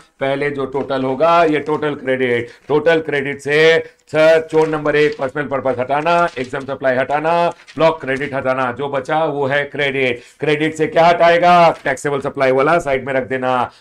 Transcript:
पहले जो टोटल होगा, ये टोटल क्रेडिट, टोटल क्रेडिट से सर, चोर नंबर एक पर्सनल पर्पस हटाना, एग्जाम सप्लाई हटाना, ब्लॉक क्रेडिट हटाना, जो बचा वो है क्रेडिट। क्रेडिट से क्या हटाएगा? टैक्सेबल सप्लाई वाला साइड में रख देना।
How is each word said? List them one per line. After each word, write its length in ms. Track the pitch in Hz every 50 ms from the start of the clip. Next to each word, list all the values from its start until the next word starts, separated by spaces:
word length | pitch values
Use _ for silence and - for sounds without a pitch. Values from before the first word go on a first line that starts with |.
| - _ _ -
पहले 300 | 139 135 139 139 143 143
जो 160 | 135 135 135
टोटल 380 | 131 135 139 131 131 139 131 131
होगा, 400 | 131 131 127 156 170 170 170 170
ये 160 | 156 151 143
टोटल 360 | 147 151 151 143 151 151 143
क्रेडिट, 520 | - 127 131 131 131 127 123 120 117 117 - - _ _
टोटल 320 | - 139 151 156 170 165 160
क्रेडिट 400 | 156 - 139 139 139 143 143 139
से 440 | - 139 147 151 160 160 165 160 160 - _ _ _
सर, 400 | _ - 156 156 160 165 160 160 -
चोर 160 | 156 156 156
नंबर 280 | 156 156 151 147 147 147
एक 220 | 147 151 147 147
पर्सनल 260 | - 139 131 - 151 143
पर्पस 320 | 127 139 131 127 131 123 117
हटाना, 480 | 127 131 139 147 151 170 175 175 175 165 -
एग्जाम 240 | 131 131 117 139 139
सप्लाई 340 | 135 139 135 - 135 131 127
हटाना, 540 | 127 135 127 143 147 151 160 170 170 175 170
ब्लॉक 520 | - - - - - 139 156 160 160 -
क्रेडिट 320 | 135 131 135 131 147 127 127
हटाना, 380 | 135 127 131 131 135 131 123
जो 180 | 117 120 143 139
बचा 360 | 139 135 131 - 156 156 160
वो 200 | 151 143 143 139
है 180 | 131 139 143 139
क्रेडिट। 580 | 139 - 147 143 139 135 139 131 127 120 120 - - _ -
क्रेडिट 360 | 147 151 151 147 156 160 156
से 120 | - 156
क्या 180 | 151 - 165 165
हटाएगा? 640 | 175 175 165 165 170 170 170 175 175 175 175 170 160 143 - -
टैक्सेबल 360 | 147 131 - - 147 143 139
सप्लाई 320 | 139 139 - 139 135 131
वाला 280 | 131 135 139 156 170 170
साइड 260 | 165 143 135 135 120
में 80 | 139 131
रख 140 | 131 127
देना। 440 | 123 131 127 127 127 127 123 120 - - _